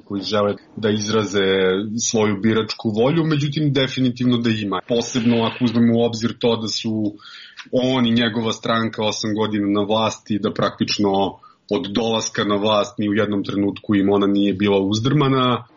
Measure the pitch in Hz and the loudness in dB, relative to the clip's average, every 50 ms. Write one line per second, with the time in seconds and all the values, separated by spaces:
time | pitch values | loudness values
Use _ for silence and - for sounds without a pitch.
0 | - - 101 98 92 92 107 104 104 104 98 - - - - 107 110 107 107 107 | -6 -6 -8 -6 -4 -2 0 0 0 0 -2 -4 -10 -16 -12 -4 -2 0 0 0
1 | 101 104 107 110 104 95 95 101 98 95 95 95 95 92 92 98 110 110 107 117 | -2 -2 0 0 0 0 0 0 2 2 2 2 2 2 2 0 -2 -4 -6 -4
2 | - - - 110 107 104 101 95 98 110 110 110 104 107 - - - 113 104 107 | -4 -2 0 2 2 2 0 0 0 2 2 2 0 -2 -6 -6 -4 -4 0 2
3 | 117 135 165 165 160 156 151 143 143 147 - 165 151 143 131 139 131 123 - 131 | 2 2 2 2 0 0 0 0 0 -2 -2 0 0 0 2 0 0 -2 -2 -2
4 | 131 123 120 - 123 127 123 117 117 117 110 107 104 98 95 90 - - 120 117 | -2 -2 0 0 0 2 2 2 2 0 0 0 -2 -4 -4 -6 -4 -2 -2 -2
5 | 113 - - 127 110 120 117 117 110 110 - - 127 117 110 120 117 117 117 117 | -2 -2 -4 0 2 2 2 2 2 0 0 0 -2 0 2 4 4 4 4 4
6 | 117 117 113 110 117 113 107 - - 120 113 110 110 104 - - - 113 110 110 | 2 2 0 -2 -4 -4 -4 0 0 0 0 0 -2 -6 -6 -4 -4 -4 -2 -2
7 | 107 101 - - - - - - - - - - - - - 127 123 127 131 131 | -2 -4 -6 -8 -18 -20 -20 -20 -20 -20 -20 -20 -12 -4 -2 0 0 2 2 2
8 | 120 117 113 120 120 117 107 120 113 113 107 - - - 113 113 113 110 - - | 2 2 2 2 2 0 0 -2 -2 -2 -4 -4 -4 -2 -2 0 -2 -2 -2 -2
9 | 110 107 104 - - 110 104 107 110 104 107 104 101 101 101 104 101 98 110 110 | -2 -2 -2 -2 -4 -4 -2 0 -2 0 0 0 0 2 2 0 2 2 2 2
10 | 110 104 - - - - 107 101 98 104 - - 104 98 - - 104 - - - | 2 0 -2 -6 -6 -4 -4 -2 -2 -2 -2 0 -2 -2 -2 -2 -4 -2 0 0
11 | 101 101 98 98 98 90 - - - - _ _ _ - 104 - 131 101 101 123 | 0 2 2 2 0 -2 -4 -8 -18 -20 _ _ _ -4 -2 -2 -2 -2 -4 -2
12 | 113 113 113 110 107 - - - 107 101 104 101 101 107 107 104 101 101 - - | -2 0 -2 -2 -4 -4 -4 -2 -2 0 0 0 2 2 2 2 0 -2 -4 -4
13 | 107 104 101 107 104 101 101 101 98 - 98 98 101 101 98 - - - 107 98 | -2 0 0 0 0 0 -2 -4 -4 -4 -2 0 0 -2 -2 -4 -2 0 2 2
14 | 95 98 101 101 101 98 101 101 101 101 92 92 104 101 101 98 98 98 104 110 | 4 4 2 2 2 2 2 2 2 0 0 0 2 2 2 2 2 2 0 0
15 | 113 135 139 151 143 135 135 131 127 123 120 110 - - _ | 0 2 2 2 2 2 2 2 2 2 0 -2 -4 -12 _